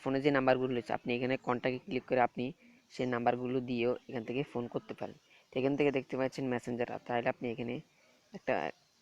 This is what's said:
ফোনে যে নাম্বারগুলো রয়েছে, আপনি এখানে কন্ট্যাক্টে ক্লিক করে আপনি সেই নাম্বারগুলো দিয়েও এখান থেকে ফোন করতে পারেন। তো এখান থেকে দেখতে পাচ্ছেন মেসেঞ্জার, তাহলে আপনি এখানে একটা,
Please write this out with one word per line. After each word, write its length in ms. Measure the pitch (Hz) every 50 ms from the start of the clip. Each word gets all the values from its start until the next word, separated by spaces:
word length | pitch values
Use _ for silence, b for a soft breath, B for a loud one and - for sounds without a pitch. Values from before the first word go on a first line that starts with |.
| -
ফোনে 160 | 135 135 135 135
যে 40 | 147 143
নাম্বারগুলো 340 | 135 131 131 131 127 127 131 123
রয়েছে, 160 | 120 - - 110
আপনি 120 | - - 123 120
এখানে 180 | 120 131 123 131 - -
কন্ট্যাক্টে 340 | - 123 117 - 131 127 123 -
ক্লিক 180 | - - 123 - -
করে 120 | 131 127 120 -
আপনি 160 | - - 120 135 - B B B B B B B -
সেই 120 | - 127 127 123
নাম্বারগুলো 420 | 120 120 120 120 123 123 123 131 131 123 123
দিয়েও 240 | 123 117 117 123 123 - - -
এখান 140 | 110 117 110 117
থেকে 120 | 120 135 147 -
ফোন 120 | - 123 120 117 -
করতে 200 | 135 - - 107 -
পারেন। 180 | 104 101 113 - _ b b b b b
তো 40 | - 131
এখান 120 | 127 139 143 139
থেকে 120 | 147 143 131
দেখতে 180 | 135 123 - 135 127
পাচ্ছেন 260 | 131 127 - - 135 127 123
মেসেঞ্জার, 360 | 117 - 123 120 117 120 110 110 110 -
তাহলে 200 | - 120 120 120 131 -
আপনি 120 | - 127 120 113
এখানে 220 | 131 117 120 123 151 - _ b b b b b b b _ -
একটা, 180 | 190 - - 117 92 73 73 - _ _ _ _ _